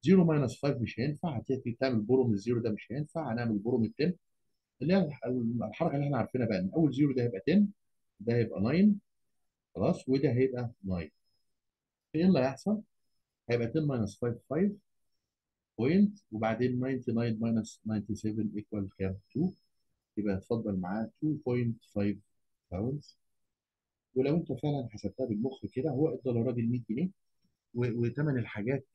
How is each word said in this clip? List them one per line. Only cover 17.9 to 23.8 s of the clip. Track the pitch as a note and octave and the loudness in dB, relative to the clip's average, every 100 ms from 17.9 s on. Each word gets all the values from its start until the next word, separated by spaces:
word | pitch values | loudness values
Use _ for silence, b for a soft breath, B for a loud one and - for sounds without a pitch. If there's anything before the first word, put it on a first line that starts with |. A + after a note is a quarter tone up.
| G#2+ G2 | -4 -4
سفن | G#2 A2 A2 G#2 G#2 | -6 -4 -2 -4 -6
ايكوال | G#2 G#2 G2 _ | -8 -8 -8 _
كام؟ | F#2+ F#2+ _ | -6 -6 _
تو. | - F3+ - _ _ _ _ _ - | -2 -2 -4 _ _ _ _ _ -6
يبقى | G#2 | -2
اتفضل | F#2+ - A2+ G#2+ F#2+ | -2 -2 -4 -2 -4
معاه | F2+ G#2 A2+ _ | -4 -4 -6 _
تو | D#3 D3 - | -4 -4 -2
بوينت | B2 A#2+ A2+ | -2 -2 -4
فايف | _ - G2+ G2+ _ _ _ _ _ | _ -2 -2 -2 _ _ _ _ _
باوندز. | F2 A2+ D3 - _ _ _ _ _ _ _ | -6 -4 -6 -10 _ _ _ _ _ _ _